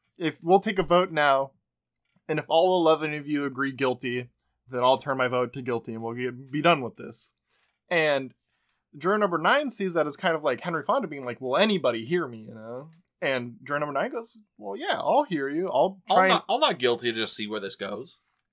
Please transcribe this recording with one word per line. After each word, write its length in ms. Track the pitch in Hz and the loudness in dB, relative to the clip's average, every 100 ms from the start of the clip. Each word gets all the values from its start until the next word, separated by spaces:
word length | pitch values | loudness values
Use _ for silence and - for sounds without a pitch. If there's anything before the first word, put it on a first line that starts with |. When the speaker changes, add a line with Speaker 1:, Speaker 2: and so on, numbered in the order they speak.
| _ - | _ -6
Speaker 1:
if, 200 | 165 - | -6 -4
we'll 180 | 165 190 | 4 4
take 180 | 214 190 | 4 -2
a 40 | |
vote 300 | 170 175 185 | 4 4 4
now, 400 | 160 147 135 135 _ _ _ _ _ _ _ - | 4 4 4 2 _ _ _ _ _ _ _ -6
and 100 | 151 | -6
if 80 | - | 2
all 320 | 165 185 185 | 2 4 4
eleven 340 | 160 156 156 | 4 4 0
of 120 | 151 143 | -6 -4
you 180 | 147 | -4
agree 280 | 143 131 135 | -4 -4 -6
guilty, 560 | 127 131 127 127 123 123 _ _ _ _ | -2 -2 -2 -4 -6 -8 _ _ _ _
then 120 | 127 | 0
I'll 160 | 127 131 | 4 4
turn 200 | 147 131 | 2 0
my 100 | 127 | 0
vote 240 | 127 120 | 0 -2
to 80 | 139 | -4
guilty 300 | 123 117 117 | -4 -4 -4
and 80 | 113 | -8
we'll 120 | 113 | -8
get, 360 | 120 127 120 135 | -6 -6 -8 -8
be 120 | 147 | 0
done 180 | 160 156 | 4 2
with 140 | 117 - | 0 -10
this." 340 | - - - _ _ _ _ _ - | -18 -16 -20 _ _ _ _ _ -2
And 440 | 175 156 139 131 _ _ _ _ _ _ 147 | 0 2 0 -4 _ _ _ _ _ _ -6
juror 220 | 165 208 | 0 2
number 200 | 202 170 | 2 2
nine 320 | 170 269 294 | 2 2 0
sees 240 | - 190 | -4 -2
that 120 | 170 147 | 0 0
as 100 | 143 | 0
kind 200 | 185 160 | -2 0
of, 60 | |
like, 160 | 151 123 | 0 -2
Henry 220 | 175 165 | -4 -6
Fonda 260 | 143 254 190 | 0 -2 -2
being 160 | 143 | -8
like, 160 | 123 120 | -8 -8
"Will 160 | 131 143 | -2 2
anybody 480 | 214 190 127 117 | 2 2 0 0
hear 220 | 113 175 143 | -2 -4 -4
me?" 160 | 113 110 | -10 -16
you 60 | |
know? 360 | 110 110 123 156 160 _ _ | -16 -14 -14 -14 _ _ _
And 340 | 156 131 120 120 | -2 -2 -4 -14
juror 160 | 131 147 | -6 -4
number 120 | 147 | -2
nine 160 | 139 214 | -2 -4
goes, 240 | 269 226 226 _ _ | -6 -12 -20 _ _
"Well, 180 | 208 202 | -12 -10
yeah, 220 | 381 - | -4 -2
I'll 260 | 143 240 | 2 2
hear 240 | 294 160 135 | 2 -2 -2
you. 200 | 151 185 | -4 -2
I'll 320 | 131 180 190 - | 2 2 0 2
Speaker 2:
I'll 80 | 185 | 4
Speaker 1:
try 80 | |
and" 40 | 190 | 6
Speaker 2:
not, 140 | 170 - | 4 2
I'll 100 | 240 | 0
not 180 | 302 165 | 2 2
guilty 320 | 123 117 120 | 0 2 -2
to 60 | 113 | -2
just 160 | 107 | -2
see 120 | - 104 | -4 -4
where 140 | 110 | -6
this 160 | 95 - | -6 -8
goes. 420 | 98 104 - - _ _ _ | -8 -8 -12 -20 _ _ _